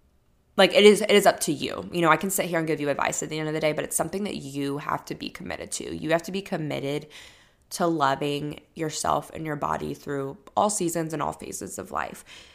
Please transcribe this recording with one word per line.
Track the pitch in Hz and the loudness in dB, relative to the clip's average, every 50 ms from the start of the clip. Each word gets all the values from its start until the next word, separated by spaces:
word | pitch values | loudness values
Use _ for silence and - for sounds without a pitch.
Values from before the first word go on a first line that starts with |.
| _ _ _ _ _ _ _ _ _ _ - | _ _ _ _ _ _ _ _ _ _ 4
like, | - 190 180 - | 6 6 8 8
it | 165 202 | 10 10
is, | 208 208 180 | 10 10 10
it | 220 - | 6 4
is | 196 208 196 | 4 6 6
up | 180 - - | 6 4 4
to | - - 151 | 0 -2 -2
you. | 135 - - - - - 98 | -2 -4 -6 -6 -6 -8 -6
You | - 175 | 0 2
know, | 170 160 | 6 6
I | 156 | 6
can | 156 - 196 | 4 2 -2
sit | - - 180 | -2 -2 -2
here | 175 175 | 0 -2
and | 165 160 | -2 0
give | 156 156 147 | 0 -2 -2
you | 147 143 | 0 -2
advice | 135 - - - 156 - | 0 0 0 -2 -2 -4
at | - 147 | -6 -6
the | 151 | -6
end | 156 156 | -4 -4
of | 156 156 | -2 -2
the | 156 | 0
day, | 156 151 147 | 0 0 0
but | 147 143 | 0 -4
it's | 151 - | -4 -2
something | - 160 160 - 196 208 | -2 -2 -2 -4 -6 -6
that | 190 - | -6 -6
you | 147 147 139 135 143 139 139 139 147 | -8 -10 -8 -6 -4 -4 -4 -4 -4
have | 151 - - - - | -4 -4 -4 -4 -4
to | - - | -8 -10
be | - - - | -10 -10 -12
committed | - - - - 80 - - - - | -12 -12 -10 -10 -10 -10 -10 -10 -8
to. | - - 62 - | -8 -8 -8 -8
You | - 160 156 | -6 -2 -2
have | 160 170 165 | -2 -2 -2
to | - | -4
be | 185 196 | -8 -8
committed | 196 - 196 165 156 147 139 135 135 139 143 151 151 - - - - - - - - _ _ _ _ - | -8 -6 -6 -6 -6 -4 -6 -6 -6 -4 -6 -6 -8 -12 -20 -20 -20 -20 -20 -20 -20 _ _ _ _ -12
to | - - 180 | -4 -2 0
loving | 170 165 156 139 135 139 131 147 147 143 143 147 147 143 - _ _ - | 0 2 2 2 2 2 0 -2 -2 -4 -4 -6 -8 -10 -12 _ _ -8
yourself | - 160 156 151 - - 165 151 143 - - - | -6 -6 -6 -4 -2 0 0 0 0 0 -6 -10
and | - 160 | -8 -6
your | 156 147 | -6 -6
body | 143 147 156 156 156 151 151 143 | -4 -2 -2 -4 -4 -4 -6 -8
through | - - - 143 139 135 135 143 - - - - | -8 -8 -6 -6 -6 -6 -6 -10 -12 -12 -4 0
all | - 202 214 | 2 2 2
seasons | 208 - 180 165 165 170 160 160 160 | 2 0 -2 -2 -2 -2 -4 -4 -4
and | 147 | -4
all | 143 151 - | -4 -4 -6
phases | - - - - - - - - | -8 -10 -12 -10 -10 -10 -10 -10
of | - 92 - | -10 -10 -6
life. | - 78 65 - - - - - - - - - | -4 -4 -4 -6 -8 -14 -18 -20 -20 -20 -20 -20